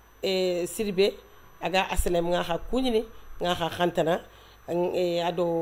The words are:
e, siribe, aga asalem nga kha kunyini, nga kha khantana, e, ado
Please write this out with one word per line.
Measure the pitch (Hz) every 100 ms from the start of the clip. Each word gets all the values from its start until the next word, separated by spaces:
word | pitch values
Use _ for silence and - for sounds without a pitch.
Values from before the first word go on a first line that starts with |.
| - -
e, | 190 190 185 175 175
siribe, | - 208 180 202 - - - - -
aga | 170 185 185
asalem | 180 - 175 170
nga | 175
kha | 180 165
kunyini, | - 240 254 220 240 - - -
nga | 175
kha | 170 165
khantana, | - 175 165 156 185 - - - - -
e, | 170 175 - 180 170
ado | 170 170 170 165